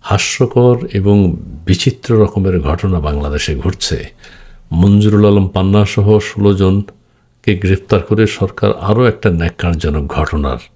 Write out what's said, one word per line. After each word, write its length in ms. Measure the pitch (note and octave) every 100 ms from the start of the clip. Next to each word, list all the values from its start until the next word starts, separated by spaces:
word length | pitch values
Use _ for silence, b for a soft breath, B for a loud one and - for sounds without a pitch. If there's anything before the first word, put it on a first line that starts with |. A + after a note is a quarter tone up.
হাস্যকর 760 | - G2+ - - B2+ - B2 A#2+ -
এবং 440 | G2+ G2 G2+ F#2 - - - -
বিচিত্র 560 | F#2+ - - - A#2
রকমের 400 | G2+ - F#2+ F2+
ঘটনা 380 | C#2+ E2+ G2 F2+
বাংলাদেশে 560 | D2 D2 C#2+ D2 - C#2+
ঘটছে। 540 | F#2+ - - D#2 D2 _ B B B B B
মঞ্জুরুল 560 | E2 F#2+ G2+ G#2 G#2 G#2
আলম 200 | G2+ F#2+
পান্না 380 | G2 F#2+ G#2 G2+
সহ 340 | - G2+ G#2+
ষোলো 340 | - - G2+
জনকে 1000 | G2 F#2+ G2 G2 - _ _ _ _ - G2
গ্রেপ্তার 440 | F#2+ F#2+ - G2+
করে 280 | - G#2+ A2
সরকার 460 | - G2 - G#2 -
আরও 240 | F#2+ A2 B2
একটা 240 | G#2+ G#2+
ন্যাক্কারজনক 800 | E2+ E2+ - F2+ E2 D#2 D2 C#2
ঘটনার 500 | - D2+ D#2+ C#2+ A#1+ -